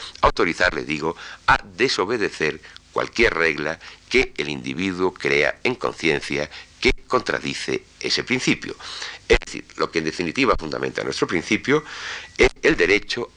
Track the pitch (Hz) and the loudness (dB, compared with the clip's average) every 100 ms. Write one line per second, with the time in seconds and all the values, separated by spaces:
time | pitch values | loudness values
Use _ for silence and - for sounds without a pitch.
0 | - - - - 95 78 90 78 64 78 | -14 0 2 4 0 2 0 0 -4 -4
1 | 78 - - - - 135 104 90 131 - | -4 -6 -10 -4 0 2 0 0 0 2
2 | 95 120 85 - 78 76 - - - - | 0 0 -2 0 -2 -2 -10 -20 -6 -4
3 | 67 - 113 85 82 73 76 82 - - | -2 2 2 4 2 2 -4 -6 -10 -20
4 | - 123 - - 73 71 64 67 95 90 | -2 0 0 -2 -6 -6 -6 -4 -2 0
5 | 92 - 69 71 73 - - 120 62 - | 0 0 2 2 2 0 -2 -2 -4 -2
6 | 80 71 - 71 73 - - - 131 - | 0 0 -2 -4 -6 -10 -20 -2 0 0
7 | - 127 - 64 69 67 - 65 - - | 0 0 0 -2 -2 -6 -4 -4 -6 -10
8 | 64 - 69 127 - - - - - - | -4 -2 0 -2 0 -2 -4 -12 -12 -12
9 | - - - 117 - - - - 78 85 | -12 -10 2 2 2 -12 -10 -2 0 0
10 | 78 76 85 123 127 92 80 62 65 - | -2 -2 -2 2 2 2 0 -4 -4 -4
11 | 58 - 139 87 - 104 - 147 - - | -4 -2 0 0 0 0 2 0 0 -10
12 | - - - - 127 - - 160 85 101 | -10 -10 -10 2 2 4 2 4 4 2
13 | - - 117 | 0 -6 -6